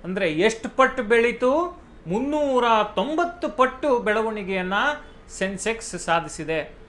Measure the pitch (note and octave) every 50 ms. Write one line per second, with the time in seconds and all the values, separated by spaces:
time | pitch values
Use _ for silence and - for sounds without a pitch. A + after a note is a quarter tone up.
0 | - E3+ F#3+ G3+ G3 E3 D3+ D#3 F#3+ A3 A3 - - A3+ - - C4 B3+ B3+ -
1 | A3+ G3+ A#3 A#3 A#3 A#3+ A#3 A#3 B3+ B3+ C4+ D#4+ F4 F4 - - - - - -
2 | - D#3+ F3+ A3 C4 C#4+ D4+ D4+ D4 C#4 C4 B3 A#3+ A#3 A3+ G#3+ G#3+ G#3 - -
3 | G3 C#4 D#4 D#4+ F4 F4 - - - D4+ - - B3+ B3+ B3+ - - C#4+ B3 A#3
4 | F#3+ G#3+ G#3 A3 A3 A3 A3 G#3+ G3 F3+ F#3+ F#3 F3+ F#3 G3 G#3 B3+ D4 D4 D4
5 | - - - - - - - - F#3+ F#3+ G3 F#3 - G#3+ A3+ - - - - E3+
6 | - - E3 E3+ D#3+ D3+ - - D#3 D3 D#3+ D#3 C#3+ - - - -